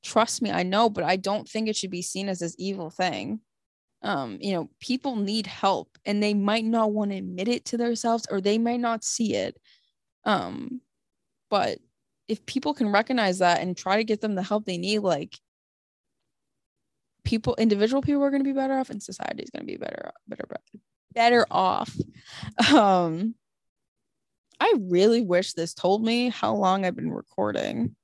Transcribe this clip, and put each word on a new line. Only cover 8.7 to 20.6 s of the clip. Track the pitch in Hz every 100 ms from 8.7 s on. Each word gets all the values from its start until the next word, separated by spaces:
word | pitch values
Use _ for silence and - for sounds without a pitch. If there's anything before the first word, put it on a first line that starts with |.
| 240
not | 240 226
see | - - 220
it. | 104 190 - _ _ _ _ _ _ -
Um, | 202 90 - - 254 _ _ _ _ _ _ _
but | 202 131 - _ _ _ _ _
if | 220 -
people | 269 294
can | 285 214
recognize | 202 226 262 202 185
that | 180 175
and | 185 180
try | - 202
to |
get | 220 214
them | 220
the | 196
help | 185 208 214
they | 175
need, | 185 214
like, | 196 151 180 - _ _ _ _ _ _ _ _ _ _ _ _ _ _ _ _ _ _
people, | - 226 247 -
individual | 226 202 220 269
people | 277 285
are | 277
gonna | 277
be | 277
better | 269 269
off | 269 262
and | 208
society | - 196 - -
is | -
gonna | - -
be | -
better, | 50 50 50 - -
better, | - - -